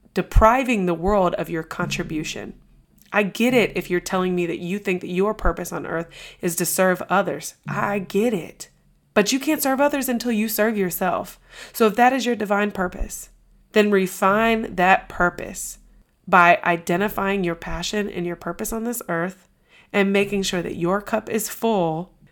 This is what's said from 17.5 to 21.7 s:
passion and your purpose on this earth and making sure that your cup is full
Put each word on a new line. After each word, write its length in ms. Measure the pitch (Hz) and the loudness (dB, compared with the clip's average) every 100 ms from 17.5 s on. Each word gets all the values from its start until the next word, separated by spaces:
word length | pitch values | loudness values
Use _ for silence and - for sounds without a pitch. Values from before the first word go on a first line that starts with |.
| 170 | -4
passion 540 | - 165 180 214 208 | -6 -8 -4 -4 -4
and 160 | - 175 | -4 -6
your 120 | 170 | -6
purpose 340 | - 175 220 | -8 -8 -6
on 140 | 226 226 | -6 -6
this 160 | 240 - | -6 -4
earth 400 | 165 175 185 _ _ _ _ _ | -4 -4 -8 _ _ _ _ _
and 220 | 202 196 | 0 2
making 300 | 196 202 202 | 2 2 -2
sure 180 | 190 185 | -2 -2
that 160 | 165 - | -4 -2
your 240 | 170 196 | -2 -2
cup 280 | 208 226 220 | -2 -4 -2
is 200 | 226 220 | -4 -4
full 640 | - 226 | -4 0